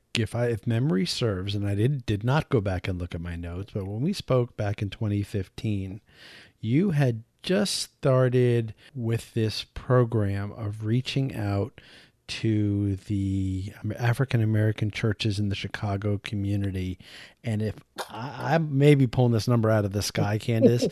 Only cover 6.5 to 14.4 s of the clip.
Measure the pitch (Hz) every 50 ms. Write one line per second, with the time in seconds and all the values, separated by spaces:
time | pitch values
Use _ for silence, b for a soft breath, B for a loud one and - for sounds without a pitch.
6.5 | b _ - 107 123 151 202 208 156 143 143 127 117 110 - _ _ _ - -
7.5 | 180 202 208 190 - - - - _ _ - 143 131 127 127 127 123 127 123 123
8.5 | 120 117 113 110 - b b b b 131 117 113 117 113 - - - 117 110 107
9.5 | - - - - _ - - - 127 127 120 117 120 110 104 98 98 101 101 104
10.5 | - - 113 104 104 110 110 107 113 127 127 - - 135 135 135 - 110 104 101
11.5 | 101 98 104 - - b b b b b b b b _ _ - - - - 110
12.5 | 107 104 104 104 101 101 101 101 98 95 - - 104 98 98 98 98 98 95 95
13.5 | 95 92 95 104 - - - 107 104 - 120 117 117 - 135 - - 117